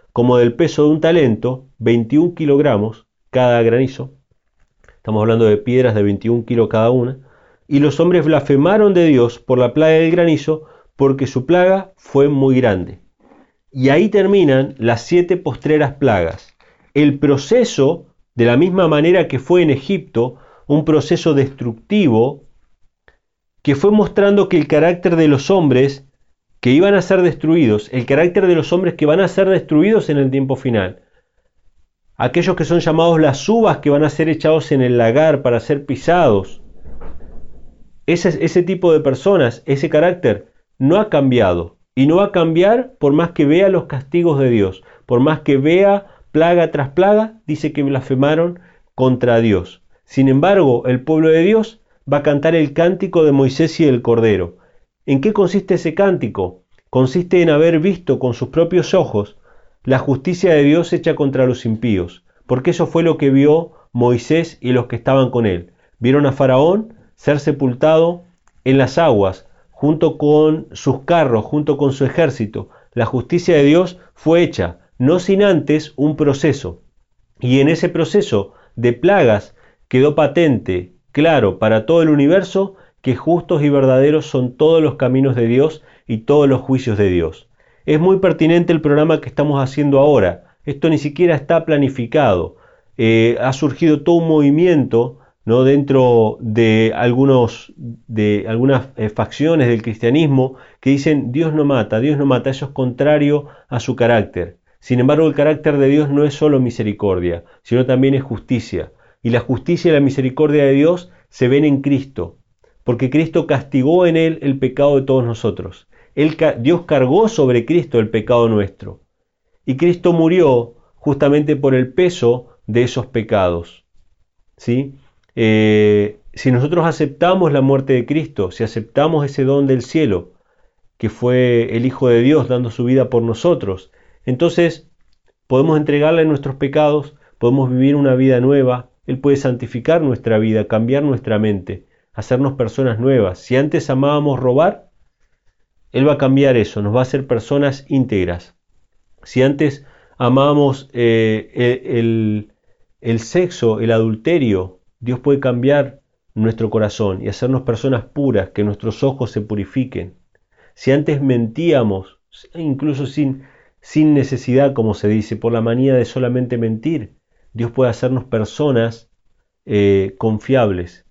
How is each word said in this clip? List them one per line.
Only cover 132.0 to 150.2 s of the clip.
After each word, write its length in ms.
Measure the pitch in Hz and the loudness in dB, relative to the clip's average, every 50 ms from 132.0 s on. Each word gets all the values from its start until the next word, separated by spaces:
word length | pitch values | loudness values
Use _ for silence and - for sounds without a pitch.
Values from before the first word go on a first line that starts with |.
| 135 127 | 0 2
de 140 | 120 117 120 | 2 2 4
Dios 260 | 135 151 156 120 - | 4 2 2 0 0
dando 220 | 127 123 123 117 | -4 -4 -4 -6
su 140 | 110 - 123 | -6 -6 -4
vida 260 | 120 131 131 127 - | 0 0 0 0 0
por 120 | - 120 113 | 0 -2 -2
nosotros, 680 | 117 113 - - 175 170 170 - 101 95 90 - _ _ _ _ _ _ _ _ | -2 -6 -2 0 0 0 0 -2 -8 -8 -10 -12 _ _ _ _ _ _ _ _
entonces 640 | - 127 127 165 170 170 - 170 165 165 - - _ _ _ _ _ _ _ _ _ _ _ _ | -6 -4 -2 -2 -2 0 0 0 0 -2 -6 -14 _ _ _ _ _ _ _ _ _ _ _ _
podemos 300 | _ 131 127 143 165 156 | _ 0 0 2 2 2
entregarle 480 | 151 151 147 143 147 147 156 165 165 160 | 0 0 0 0 0 0 2 2 2 2
nuestros 300 | 156 151 139 139 139 131 | 0 0 -2 -4 -8 -8
pecados, 600 | - 147 135 139 160 151 151 147 151 143 - - _ _ _ _ _ | -6 -6 -4 0 0 0 2 0 -2 -4 -6 -14 _ _ _ _ _
podemos 320 | - 120 120 135 131 127 | -2 0 0 2 0 0
vivir 260 | 127 127 131 139 143 | 0 0 2 2 2
una 180 | 147 139 135 127 | 2 2 2 2
vida 260 | 127 131 135 131 123 | 2 2 2 2 2
nueva, 500 | 123 135 139 139 131 127 123 123 123 - _ _ _ | 2 2 2 2 2 0 -2 -4 -8 -14 _ _ _
Él 140 | - 131 131 | -10 -10 -4
puede 160 | - 143 139 | 0 0 0
santificar 640 | 139 139 135 123 120 - 113 - 120 113 - 160 170 | 0 0 -4 -4 -4 -8 -10 -10 -6 -2 0 0 0
nuestra 380 | 156 139 123 - - 117 113 107 | 0 -2 -2 -4 -2 -2 0 0
vida, 280 | 107 110 110 110 104 | 0 0 0 -2 -2
cambiar 360 | - 113 110 113 117 135 143 147 | -2 -2 -2 -2 0 -2 -2 -2
nuestra 360 | 147 135 117 - - 110 104 | -2 -4 -4 -4 -4 -2 -2
mente, 480 | 107 107 104 98 90 - 95 - - _ _ _ _ _ _ | 0 -2 -2 -4 -6 -10 -14 -14 -16 _ _ _ _ _ _
hacernos 400 | - 104 - 127 123 139 139 135 | -16 -6 -4 -2 -2 0 -2 -2
personas 440 | 135 127 117 - - 135 127 113 107 | -4 -6 -6 -4 -2 -2 -2 -2 -2
nuevas. 400 | 120 135 135 127 104 92 92 - | 0 0 2 2 0 0 -2 -8
Si 180 | - - 123 | -8 -4 -2
antes 340 | 131 139 151 143 160 - - | -2 0 0 -2 -4 -4 -2
amábamos 500 | 135 131 135 143 147 147 147 147 135 123 | -2 -2 0 0 0 0 -2 -2 -4 -2
robar, 480 | 127 127 123 139 160 190 202 - - _ _ _ _ _ _ _ _ _ _ _ _ _ _ _ _ _ _ _ _ _ - | -2 0 0 2 2 0 0 -4 -12 _ _ _ _ _ _ _ _ _ _ _ _ _ _ _ _ _ _ _ _ _ -4
Él 160 | 123 135 147 | 0 0 2
va 60 | 143 | 2
a 40 | 139 | 0
cambiar 380 | 139 131 135 139 139 135 131 | 0 0 2 2 2 2 2
eso, 260 | 120 104 - - 104 101 | 2 0 -2 -4 -6 -4
nos 120 | 101 107 | -2 0
va 60 | 123 | -2
a 20 | 127 | -2
hacer 240 | 127 - 135 131 | -2 -4 -6 -4
personas 580 | - 123 113 - - 147 143 143 139 135 - - - | -4 -4 -6 -4 -2 -2 0 0 -2 -4 -6 -8 -4
íntegras. 680 | 143 135 131 135 110 98 90 85 87 87 - - _ _ _ _ _ _ _ _ _ _ _ _ _ _ - | -2 -2 -2 0 -2 -2 -2 -2 -6 -8 -12 -18 _ _ _ _ _ _ _ _ _ _ _ _ _ _ -20
Si 200 | - - 123 127 | -8 -2 0 0
antes 420 | 135 143 139 156 143 135 - - - _ _ _ _ _ | 0 0 0 -2 -2 -2 -6 -14 -20 _ _ _ _ _
amábamos, 680 | _ | _